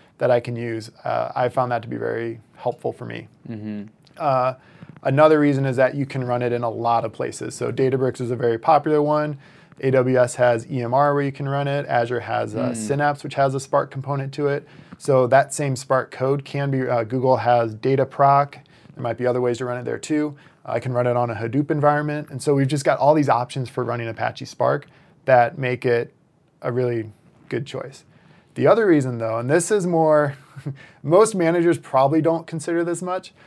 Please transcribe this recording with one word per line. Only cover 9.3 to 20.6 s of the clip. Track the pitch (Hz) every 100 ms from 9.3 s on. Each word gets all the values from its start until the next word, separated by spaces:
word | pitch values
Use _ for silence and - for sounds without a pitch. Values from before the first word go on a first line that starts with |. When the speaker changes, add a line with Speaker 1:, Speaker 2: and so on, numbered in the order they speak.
| 139 - - _ -
Speaker 1:
A | 135
W | 131 127 127
S | 123 -
has | 123 117 -
E | 127
M | 117
R | 131 143
where | 143
you | 139
can | 139 139
run | 139 139
it. | 143 139
Azure | 123 117 120
has, | 110 113 113 107
uh, | -
Speaker 2:
Mm. | 113
Speaker 1:
Synapse, | 110 143 147 139
which | 143 143
has | 139
a | 135
Spark | - 143 139
component | 139 135 139 135
to | 143 143
it. | 143 - - - -
So | - 131 123
that | 135 135
same | - 143 127
Spark | - 131 -
code | - 131 143 139
can | 143 143
be, | 131 127
uh, | 120
Google | 110 127 127 120
has | 117 120 113 110
Dataproc. | 135 135 131 - 139 139 143
There | - _ _ - -
might | 120 117
be | 123
other | 123
ways | 123 113
to | 123
run | 123
it |
there | 120 113
too. | - 151 151 139 - _